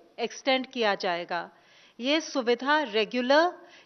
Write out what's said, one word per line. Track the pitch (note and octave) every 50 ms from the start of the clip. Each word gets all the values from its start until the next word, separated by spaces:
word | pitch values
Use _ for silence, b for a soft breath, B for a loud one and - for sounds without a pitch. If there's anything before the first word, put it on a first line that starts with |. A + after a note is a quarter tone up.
| - _ _ -
एक्सटेंड | A#3 G#3+ - - - C#4 C4 C4 B3+
किया | - - B3 A3+ G#3 G3
जाएगा। | F#3+ - F#3+ F3 E3+ F3 E3 F#3 E3+ E3+ F#3+ - b b b b b b b b b
ये | A#3 C4 D4 D#4+
सुविधा | - - - C#4 A#3 A#3 A#3+ A#3+ B3+ C4+ D4+ D#4
रेगुलर | D4+ A3+ G3 A3 G#3+ G3 A3+ B3 B3 B3 C#4 D4+ E4 F4+ F4 - B B B B B